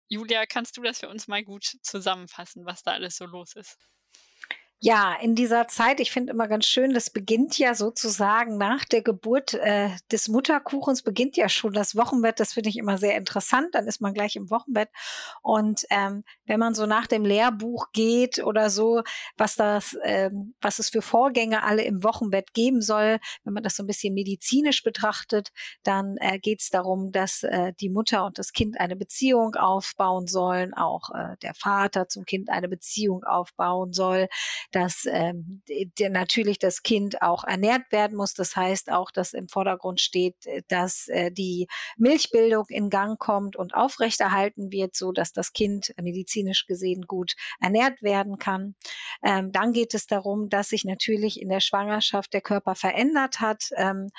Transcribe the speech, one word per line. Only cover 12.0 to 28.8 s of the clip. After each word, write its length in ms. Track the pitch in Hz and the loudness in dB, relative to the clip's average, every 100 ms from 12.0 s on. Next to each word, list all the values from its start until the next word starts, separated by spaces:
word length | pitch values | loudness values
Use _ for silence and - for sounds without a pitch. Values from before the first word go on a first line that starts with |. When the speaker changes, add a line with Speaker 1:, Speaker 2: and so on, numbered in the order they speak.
| 240 254 226 220 | 2 2 2 2
Speaker 2:
Das 140 | 214 | 0
find 140 | - 214 | 0 -2
ich 100 | 214 | -2
immer 220 | 208 196 | -2 0
sehr 180 | 202 208 | 2 0
interessant. 560 | 190 - - 247 339 | -2 -2 2 2 2
Dann 140 | - 214 | -2 -2
ist 140 | - | -2
man 120 | 202 | -2
gleich 220 | 202 208 214 | -2 -4 -4
im 160 | 190 | -4
Wochenbett. 380 | 226 - 220 214 - - - - - | -4 -2 -2 -2 -6 -12 -12 -14 -8
Und, 460 | - 220 214 208 - | 0 2 2 0 0
ähm, 340 | 202 196 202 - - - | 0 0 -4 -12 -14 -4
wenn 140 | 220 | 0
man 160 | 233 220 | 2 0
so 100 | 214 | 2
nach 220 | 214 226 | 0 2
dem 180 | 220 208 | 2 4
Lehrbuch 600 | 202 240 214 226 233 - | 4 4 0 -4 -6 -4
geht 460 | - 220 240 247 - | 2 4 4 2 0
oder 260 | - 214 214 | 0 2 2
so, 320 | 196 220 233 226 - - - | 4 4 2 0 -8 -10 0
was 200 | 214 - | 2 4
das, 420 | 208 208 - - | 4 2 0 -4
ähm, 500 | - 196 190 202 202 - | 0 0 0 -2 -10 -4
was 160 | 208 - | -2 0
es 140 | 220 | 0
für 100 | 226 | -2
Vorgänge 640 | - 226 269 240 226 220 | 2 4 4 2 0 0
alle 180 | 214 214 | 2 2
im 220 | - 196 | 0 0
Wochenbett 500 | 208 226 214 196 190 | 0 0 0 0 -2
geben 300 | - 233 254 | 0 2 4
soll, 340 | 214 214 214 220 - - | 2 2 4 2 -2 -12
wenn 100 | - | -8
man 100 | 202 | -6
das 140 | 214 - | -2 -4
so 40 | |
ein 60 | 202 | -2
bisschen 260 | 202 208 | -2 0
medizinisch 680 | 196 196 196 - 262 294 269 | -2 -2 -2 2 4 4 2
betrachtet, 680 | 226 226 214 202 - 208 202 - - - | -2 0 -2 -2 -2 -2 -2 -10 -16 -6
dann, 360 | - 196 196 196 | 0 0 0 -2
äh, 200 | 190 190 | -2 0
geht's 320 | 208 214 - | -2 0 2
darum, 420 | 190 185 190 190 | 2 0 -2 0
dass, 300 | 190 190 - | 0 2 0
äh, 320 | - 185 180 180 | 0 0 0 -2
die 100 | 196 | -4
Mutter 360 | 190 226 208 190 | -2 0 0 -2
und 120 | 185 | -2
das 160 | 190 | -4
Kind 260 | - 214 | 0 -2
eine 160 | 220 | 0